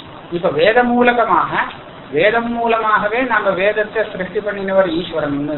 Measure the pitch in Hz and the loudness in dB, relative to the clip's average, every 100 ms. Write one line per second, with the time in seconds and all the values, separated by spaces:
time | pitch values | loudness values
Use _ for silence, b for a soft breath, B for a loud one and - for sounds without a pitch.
0 | - - - 170 175 143 180 240 240 240 | -16 -18 -8 -2 -2 2 4 4 4 4
1 | 240 240 214 170 147 175 - - - - | 4 4 2 2 2 -2 -4 -8 -16 -18
2 | - 135 196 233 233 233 233 226 220 214 | -6 2 2 2 0 -2 0 0 2 2
3 | 208 233 262 214 202 175 202 214 208 226 | 0 -2 0 0 0 0 0 0 -2 -2
4 | 208 185 185 214 202 202 190 190 185 160 | -4 -4 -6 -6 -6 -4 0 2 2 2
5 | 170 165 147 143 147 | -4 -4 -2 -2 -4